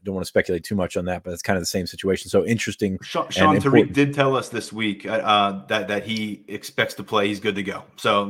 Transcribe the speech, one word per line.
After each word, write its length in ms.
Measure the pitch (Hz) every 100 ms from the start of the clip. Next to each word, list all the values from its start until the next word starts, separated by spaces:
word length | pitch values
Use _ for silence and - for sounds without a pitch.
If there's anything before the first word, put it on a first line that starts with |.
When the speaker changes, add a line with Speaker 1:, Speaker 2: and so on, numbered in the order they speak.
Speaker 1:
don't 120 | 98 95
wanna 80 |
speculate 400 | 90 107 - 87
too 100 | -
much 220 | 101 87 95
on 80 |
that, 180 | 90 87
but 100 | 92
it's 100 | 85
kinda 180 | - 95
the 60 | 82
same 200 | 98 87
situation. 420 | - 95 95 -
So 160 | 101
interesting 540 | 87 117 - - 101 95
Speaker 2:
Sean, 240 | - 170 -
Speaker 1:
and 80 |
Speaker 2:
Sean, 200 | - 98
Tariq 100 | 101 139
Speaker 1:
important. 260 | 123 101
Speaker 2:
did 220 | 90 143
tell 220 | 143 135 131
us 120 | -
this 240 | 117 -
week, 340 | 110 110 95 98
uh, 60 |
uh, 540 | 110 107 104 101 98 -
that, 180 | 107 95
that 180 | 104
he 400 | 107 110 107 101 -
expects 460 | 101 - - 110
to 100 | -
play. 240 | 101 107 101
He's 100 | 101
good 160 | 104
to 80 | 98
go. 220 | 95 - - -
So 260 | 117 101 101